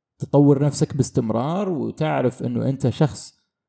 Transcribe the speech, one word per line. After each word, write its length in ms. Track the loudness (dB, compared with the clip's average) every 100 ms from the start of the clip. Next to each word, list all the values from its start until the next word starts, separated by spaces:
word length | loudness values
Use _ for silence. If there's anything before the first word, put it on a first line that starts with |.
| _ -20
تطور 460 | 0 4 6 6
نفسك 320 | 2 0 0 0
باستمرار، 720 | -2 -2 -2 -2 -2 -4 -4
وتعرف 760 | -4 -6 -4 -2 0 -2 -2
أنه 260 | -6 -2 -2
أنت 200 | -2 -2
شخص 460 | 0 0 -2 -16 -20 _ _